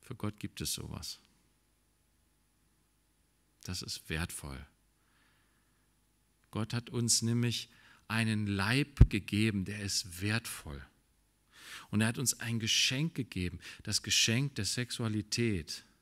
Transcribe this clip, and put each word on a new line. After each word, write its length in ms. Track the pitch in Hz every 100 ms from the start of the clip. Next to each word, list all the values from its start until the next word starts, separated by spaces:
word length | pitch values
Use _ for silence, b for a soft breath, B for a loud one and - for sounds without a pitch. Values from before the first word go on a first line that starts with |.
Für 120 | -
Gott 260 | 117 107 101
gibt 220 | - -
es 120 | 78
sowas. 460 | - 76 - - - _ _ _ _ _ _ _ _ _ _ _ _ _ _ _ _ _ _ _ _ _ _ _ _
Das 180 | - 90
ist 260 | - - -
wertvoll. 560 | 78 85 - 73 67 71 _ _ _ b b b b b b b b b _ _ _ _ _ _
Gott 240 | - 110 120
hat 160 | 120
uns 320 | 123 120 -
nämlich 460 | 113 120 120 110 - B B B B
einen 360 | 110 113 107 104
Leib 640 | 98 98 127 147 - -
gegeben, 540 | 107 - 101 110 101 95
der 140 | 104
ist 420 | 101 - - 87
wertvoll. 640 | 101 110 - - - 69 69 _ _ _ _ _ _ B B B B
Und 120 | 104
er 60 | 110
hat 100 | 120
uns 200 | 127 -
ein 180 | 117 117
Geschenk 560 | 107 - - 131 160 -
gegeben, 440 | 120 - 90 87 B B
das 220 | - 101
Geschenk 500 | - - - 113 139 -
der 100 | 98
Sexualität 1200 | - 123 - 117 107 101 - 117 98 76 - - _